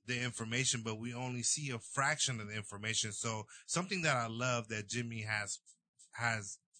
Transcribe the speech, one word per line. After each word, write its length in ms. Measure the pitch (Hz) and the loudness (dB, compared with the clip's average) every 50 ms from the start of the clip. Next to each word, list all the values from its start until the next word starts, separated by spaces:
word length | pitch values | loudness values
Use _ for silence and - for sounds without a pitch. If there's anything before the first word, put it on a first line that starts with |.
| - - | -6 -2
the 140 | 123 120 | -2 0
information, 600 | 123 123 117 - 117 110 113 123 135 - - 120 | 0 -2 -2 -2 -2 0 2 2 4 4 2 2
but 140 | 110 113 110 | 0 -2 -2
we 180 | 110 117 123 120 | -2 -4 -4 -4
only 280 | 120 127 127 123 123 | -4 -4 -4 -2 0
see 280 | 117 - - 151 147 135 | 0 2 2 0 0 -2
a 100 | 123 113 | -4 -4
fraction 600 | - - - 139 135 143 156 151 - - 127 113 | -6 -4 0 2 4 4 4 4 2 2 2 0
of 60 | 104 104 | -2 -4
the 60 | 107 | -4
information. 580 | 107 104 - 104 101 104 110 113 - - 110 101 | -6 -6 -6 -8 -4 -2 0 2 2 2 0 0
So 340 | - - 117 110 110 104 - - - - | -2 0 0 0 -2 -4 -8 -12 -14 -6
something 360 | - - 170 185 196 202 180 | -2 0 0 0 0 0 2
that 140 | 165 156 135 123 | 4 4 4 4
I 100 | 117 113 | 2 0
love 400 | 113 117 123 127 123 120 110 107 | 0 0 2 2 2 2 0 -2
that 220 | 110 107 104 101 | -4 -4 -4 -2
Jimmy 320 | 110 123 120 117 117 113 | -2 -2 -2 -2 -4 -4
has, 380 | 107 107 107 104 101 95 - - _ - - _ _ _ _ _ - - - | -2 -2 0 0 0 -2 -4 -8 _ -16 -20 _ _ _ _ _ -20 -14 -4
has 460 | - 120 120 113 110 101 98 - - _ _ _ - | 0 2 2 2 0 -2 -6 -10 -12 _ _ _ -20